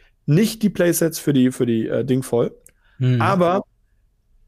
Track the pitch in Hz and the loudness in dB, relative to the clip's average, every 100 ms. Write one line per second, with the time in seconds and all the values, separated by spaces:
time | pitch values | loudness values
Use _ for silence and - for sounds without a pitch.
0 | _ _ - 151 220 - 208 - 175 170 | _ _ 0 2 2 0 -2 0 0 0
1 | 165 151 - 127 127 127 120 113 113 120 | -2 -2 0 2 2 0 -2 -2 -2 -4
2 | 120 131 127 117 - - _ _ _ - | -2 -2 -2 -2 -2 -6 _ _ _ -4
3 | 127 123 165 190 170 190 - _ _ _ | -2 0 0 2 0 0 -4 _ _ _
4 | _ _ _ _ | _ _ _ _